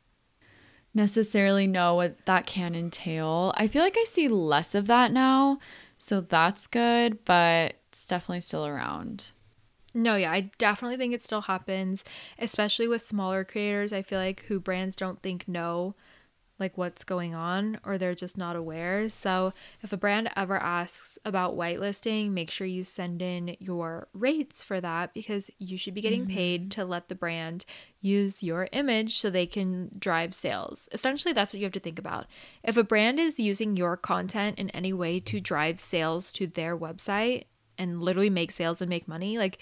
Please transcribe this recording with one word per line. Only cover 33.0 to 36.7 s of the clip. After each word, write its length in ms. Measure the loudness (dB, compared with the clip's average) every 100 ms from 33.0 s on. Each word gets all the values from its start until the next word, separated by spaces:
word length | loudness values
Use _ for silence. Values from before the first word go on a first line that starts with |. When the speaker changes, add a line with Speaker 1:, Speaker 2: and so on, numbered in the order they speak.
| 4 4
Speaker 2:
is 220 | 2 2
using 340 | 0 2 0 2
your 220 | 2 0
content 600 | 0 -2 0 -2 -2 -2
in 120 | -6
any 240 | -4 -2
way 260 | 0 0 -2
to 220 | -2 -4
drive 400 | -2 0 0 -2
sales 500 | -2 0 0 -2 -4
to 140 | -4 -4
their 300 | -4 -4